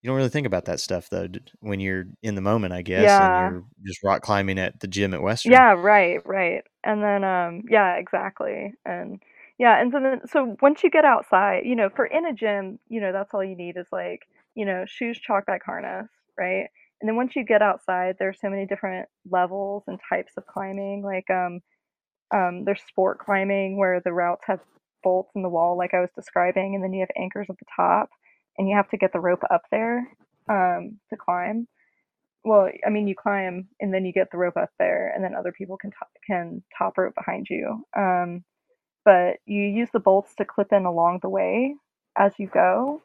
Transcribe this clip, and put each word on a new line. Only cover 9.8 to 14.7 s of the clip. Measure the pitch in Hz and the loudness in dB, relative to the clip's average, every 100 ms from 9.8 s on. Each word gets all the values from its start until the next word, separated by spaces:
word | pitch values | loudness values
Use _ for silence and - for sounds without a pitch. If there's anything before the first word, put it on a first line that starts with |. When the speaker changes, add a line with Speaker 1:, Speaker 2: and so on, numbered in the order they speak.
Speaker 2:
and | 247 | 4
so | 277 | 2
then, | 262 262 - | 0 -2 0
so | 320 254 208 | 0 0 4
once | 277 302 | 4 4
you | 370 | 4
get | 320 | 6
outside, | 302 233 - 190 202 185 | 6 6 4 4 4 0
you | - 247 | 0 0
know, | 202 | 0
for | - 254 | 0 -2
in | 302 339 | 0 -2
a | |
gym, | 247 220 202 190 214 _ | -4 -2 -2 -6 -12 _
you | 226 | -6
know, | 196 | -4
that's | 190 196 | -4 -4
all | 208 | -4
you | 190 185 | -6 -8
need | 175 175 | -12 -12
is, | 175 | -10
like, | 185 175 180 _ _ _ | -8 -8 -10 _ _ _
you | - | -8
know, | 202 | -6